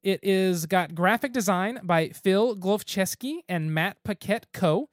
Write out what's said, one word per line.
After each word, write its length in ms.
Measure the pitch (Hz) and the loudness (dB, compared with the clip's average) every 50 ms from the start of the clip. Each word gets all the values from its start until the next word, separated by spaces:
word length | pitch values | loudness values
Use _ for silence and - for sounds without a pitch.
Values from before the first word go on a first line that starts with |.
| _ | _
It 160 | 196 196 - | -2 -2 0
is 440 | - 196 190 190 190 185 180 170 160 | 0 0 2 2 2 2 0 0 -2
got 280 | 156 196 185 175 - 170 | 0 0 0 0 0 -2
graphic 380 | 165 175 185 226 233 - 269 | 2 2 2 2 2 0 -2
design 480 | 240 262 196 196 202 190 185 170 170 180 | -2 -2 0 0 0 0 0 -2 -6 -8
by 280 | 185 175 175 165 160 - | -2 2 2 2 2 0
Phil 440 | - - - 196 190 196 220 254 214 | -6 -2 0 2 4 4 2 2 0
Glofcheski 840 | 196 180 190 208 202 - - - 202 190 180 - _ - 269 311 349 - - | -2 0 0 0 0 -2 -6 -2 -2 -2 -2 -4 _ -8 -8 -8 -8 -6 -4
and 260 | 180 170 156 156 156 | -4 -2 -2 -2 0
Matt 220 | 156 165 202 - _ _ | 0 -2 -2 -4 _ _
Paquette 420 | - 196 _ - - 202 233 - _ | -8 -8 _ -2 -2 -2 -2 -4 _
Co. 360 | - - 190 160 151 202 302 _ | -4 0 2 2 2 2 0 _